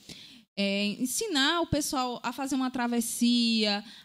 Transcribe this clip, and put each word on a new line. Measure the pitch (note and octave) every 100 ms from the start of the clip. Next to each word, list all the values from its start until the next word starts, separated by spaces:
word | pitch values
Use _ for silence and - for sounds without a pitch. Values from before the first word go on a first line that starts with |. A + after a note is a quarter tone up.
| - - - - _ -
É, | G3+ G3 G#3 -
ensinar | B3+ - A4+ D4 C#4 E4+
o | E4+
pessoal | D4 D4 C#4 B3+ A#3+
a | A#3
fazer | B3 C4+
uma | C4+ C4
travessia, | B3+ A#3+ A#3+ A#3 - A#3+ A#3+ A#3 A3+ G#3+ G3+ - -